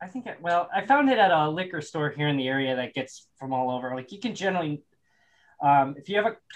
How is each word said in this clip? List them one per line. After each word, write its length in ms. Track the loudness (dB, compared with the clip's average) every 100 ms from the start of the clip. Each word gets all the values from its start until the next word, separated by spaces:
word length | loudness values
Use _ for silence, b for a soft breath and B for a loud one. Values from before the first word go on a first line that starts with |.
I 60 | -14
think, 180 | -12 -12
it, 100 | -8
well, 280 | 0 0 0
I 120 | -4 4
found 240 | 4 6
it 100 | 6
at 100 | 6
a 180 | 6 2
liquor 320 | -2 -6 -8
store 280 | -8 -4 -4
here 200 | -2 -2
in 80 | 0
the 100 | 0
area 300 | -2 0 -2
that 160 | -4
gets 340 | -6 -8 -12 _ _
from 140 | -6
all 180 | -2 -2
over. 240 | -4 -6 -8
Like, 160 | -10
you 60 | -8
can 140 | -8
generally, 500 | -2 -2 0 -2 -6 -10 _ _ _ _ _ _ _
um, 340 | 4 4 4 -4
if 100 | -4
you 80 | 0
have 100 | 0
a 120 | -2 _